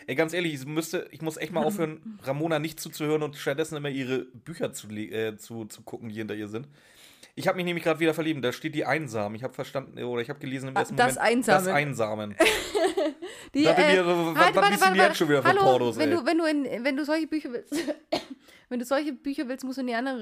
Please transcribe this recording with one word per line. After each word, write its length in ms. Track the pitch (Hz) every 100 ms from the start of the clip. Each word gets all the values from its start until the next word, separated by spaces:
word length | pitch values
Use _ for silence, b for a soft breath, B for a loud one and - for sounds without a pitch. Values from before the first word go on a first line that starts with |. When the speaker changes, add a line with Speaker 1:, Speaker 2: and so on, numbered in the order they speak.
| B
Speaker 1:
ey, 80 |
ganz 180 | 131 160
ehrlich, 220 | 175 170
ich 120 | 143 131
müsste, 420 | 156 165 180 -
ich 100 | 143
muss 160 | 160 156
echt 160 | 160
mal 120 | 175
aufhören, 540 | 156 202 156 156 - -
Speaker 2:
<laughs> 20 |
Speaker 1:
Ramona 360 | 123 143 165 151
nicht 220 | 156 156
zuzuhören 420 | 165 - 151 156
und 140 | 151 147
stattdessen 400 | 151 139 156 151
immer 140 | 143
ihre 300 | 135 127 131
Bücher 480 | - 117 143 175 143
zu 160 | - 104
le-, 220 | 107 107
äh, 260 | 110 110 107
zu, 300 | - 117 107
zu 160 | -
gucken, 260 | - 117 113
die 80 | 107
hinter 180 | 110
ihr 140 | 107 104
sind. 200 | 107 143 B B B B B B
Ich 120 | - 170
hab 80 |
mich 100 | 185
nämlich 200 | 175 170
grad 160 | 165 156
wieder 140 | 165
verliebt. 300 | 156 160 143
Da 60 | 123
steht 240 | - 160
die 100 | 151
Einsam. 520 | 123 151 139 110 104 110
Ich 80 |
hab 100 | 131
verstanden, 480 | - 135 139 127 120
oder 180 | 120 120
ich 80 | 120
hab 120 | 143
gelesen 300 | 139 135 131
im 60 | 135
Speaker 2:
Ah, 40 |
Speaker 1:
ersten 160 | - 139
Speaker 2:
das 180 | 180
Speaker 1:
Moment, 160 | 127 214
Speaker 2:
Einsamen. 340 | 240 226 170
Speaker 1:
das 80 | 185
Einsamen. 600 | 143 147 113 107 107 107 -
Speaker 2:
<laughs> 1120 | 427 427 359 392 330 339 302 277 381 - -
Die, 80 | 269
Speaker 1:
Dachte 180 | 302 -
Speaker 2:
äh, 120 | 196
Speaker 1:
mir, 120 | 190 175
was, 100 | 175 165 165
Speaker 2:
halt, 200 | 349 381
Speaker 1:
was 60 |
Speaker 2:
warte, 100 | 403
Speaker 1:
wissen 80 | 202
Speaker 2:
warte, 120 | 381
Speaker 1:
die 60 | 370
jetzt 80 | 370
Speaker 2:
warte. 80 |
Speaker 1:
schon 140 | - 320
wieder 140 | 285
von 80 | 339
Speaker 2:
Hallo, 100 | 392
Speaker 1:
Pornos, 340 | 392 254 240 220
Speaker 2:
wenn 140 | 302
Speaker 1:
ey? 60 | 339
Speaker 2:
du, 100 | 247
wenn 120 | 339
du 60 |
in, 400 | 320 294 262 202
wenn 120 | 254 277
du 80 |
solche 220 | 294 311 311
Bücher 240 | 311 294
willst, 200 | 240 -
<coughs> 920 | 294 285 294 _ 311 - - _ - -
wenn 100 | 247
du 40 |
solche 280 | 247 269 302
Bücher 360 | 254 277 277 247
willst, 160 | 262
musst 140 | 262 262
du 40 |
in 40 | 247
die 80 |
andere 260 | 226 269 254